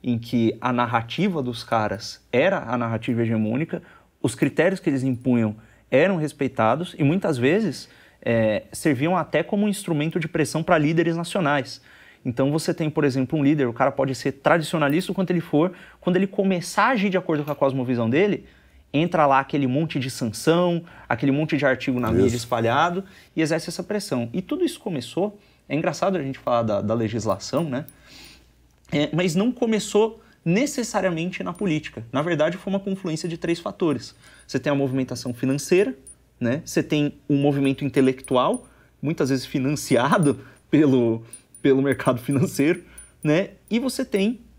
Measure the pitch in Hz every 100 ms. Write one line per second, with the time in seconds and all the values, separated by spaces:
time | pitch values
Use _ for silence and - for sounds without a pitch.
0 | 127 117 117 123 113 110 123 123 120 117
1 | 117 - 196 165 123 113 - 117 107 98
2 | - - _ 123 170 185 120 123 117 113
3 | 123 117 113 113 107 123 165 170 - -
4 | _ _ 123 - 143 - 165 190 165 135
5 | 135 120 131 120 110 107 - _ _ 127
6 | 180 180 151 - 135 117 110 139 180 -
7 | 143 185 - 131 127 190 208 127 - -
8 | - _ - 113 110 104 - - 165 123
9 | 156 180 151 151 175 208 208 190 - 156
10 | 156 185 165 160 143 156 165 170 147 165
11 | 170 165 170 202 151 147 127 - _ -
12 | - _ 135 120 135 156 170 180 156 151
13 | 147 131 127 160 139 151 127 117 135 139
14 | 135 123 139 - - 170 151 170 143 151
15 | 185 190 185 180 - 147 175 180 - -
16 | - 180 196 202 196 185 170 - 220 254
17 | 202 185 180 151 147 143 139 131 123 120
18 | 113 139 208 139 - - _ - _ 139
19 | 170 175 147 135 139 151 131 131 160 151
20 | 127 - 117 104 - 165 180 170 170 -
21 | - 120 135 135 156 143 139 123 - 123
22 | 117 113 123 120 - 117 113 131 170 175
23 | 190 - - - 156 165 160 165 180 208
24 | - 131 117 165 - 302 359 - 214 151
25 | 117 - 208 - _ _ _ 139 185 147
26 | 190 185 135 131 - 120 113 123 104 113
27 | 113 113 107 92 - 135 165 123 156 -
28 | - - - - _ _ _ _ _ 143
29 | 147 156 185 160 226 247 233 220 196 208
30 | 220 220 - _ 165 185 285 - 220 208
31 | 190 160 175 - 185 165 202 151 - -
32 | 117 131 160 156 156 180 - 190 196 190
33 | 175 156 175 170 170 170 - - 170 127
34 | - - - - - 135 147 139 139 135
35 | 127 123 127 120 131 139 - 180 226 254
36 | - - _ _ 120 139 - - - 151
37 | 147 - - 139 143 143 139 135 139 139
38 | 131 127 - 127 143 247 - _ _ _
39 | 135 160 135 135 123 147 131 147 - 120
40 | 135 214 143 117 - - _ 143 151 131
41 | 117 113 117 - _ - 139 135 139 123
42 | - 120 - 139 135 - 143 180 - -
43 | - _ 151 156 196 - _ 220 262 -
44 | 254 202 202 247 -